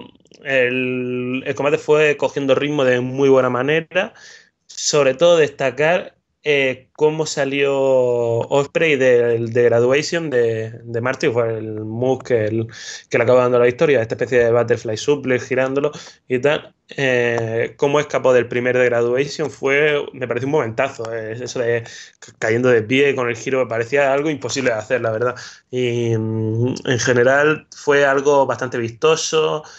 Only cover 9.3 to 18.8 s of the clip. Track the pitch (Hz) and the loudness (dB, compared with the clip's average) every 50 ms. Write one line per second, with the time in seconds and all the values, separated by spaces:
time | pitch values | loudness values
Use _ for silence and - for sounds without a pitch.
9.3 | 117 117 117 117 113 123 120 120 117 117 120 123 135 147 151 - 175 170 165 156 | 0 0 -2 -2 0 2 2 4 4 4 4 4 2 0 0 -2 -4 -4 -4 -2
10.3 | 131 123 120 117 113 110 110 110 117 - 117 117 117 117 117 127 135 - - 151 | 0 0 0 0 -2 -4 -6 -10 -12 -16 -14 -8 -6 -4 -2 -4 -4 -2 -2 -2
11.3 | 113 123 117 113 113 110 107 110 107 107 110 107 110 117 123 131 131 - - - | 0 0 -2 -2 -4 -6 -8 -8 -8 -8 -8 -8 -6 -4 0 -2 -2 -2 -2 -2
12.3 | 127 113 107 107 110 113 113 113 - - - - - - - _ - 123 117 117 | 0 0 0 0 -2 -2 -4 -4 -10 -16 -16 -16 -18 -18 -10 _ -2 0 2 4
13.3 | 123 127 123 123 123 120 120 123 123 - 165 151 139 120 113 117 127 107 127 113 | 4 4 4 4 4 4 4 2 2 2 2 2 2 2 2 -2 -4 -6 -4 0
14.3 | 127 123 117 117 117 120 120 117 120 110 - 117 110 107 - - 147 139 123 127 | 2 2 4 4 2 2 2 0 0 -2 -2 -6 -8 -4 0 0 0 0 0 -2
15.3 | 127 117 - - 127 127 131 131 135 139 143 151 143 - - - - _ _ _ | -2 -2 -2 -2 -2 -2 0 0 -2 -2 -2 -4 -6 -8 -18 -20 -20 _ _ _
16.3 | 127 127 127 143 151 - - - _ _ _ _ - - 139 131 127 123 120 120 | -4 0 0 0 0 0 -4 -12 _ _ _ _ -8 -4 -2 0 0 2 0 0
17.3 | 117 117 117 113 113 117 120 - - - 147 143 143 147 147 - - 135 123 131 | 0 -2 -4 -4 -4 -4 -4 -6 -4 -2 -2 0 2 0 0 0 -4 0 2 4
18.3 | 127 123 117 117 123 120 120 127 127 127 | 4 4 2 2 -4 -2 -2 0 2 2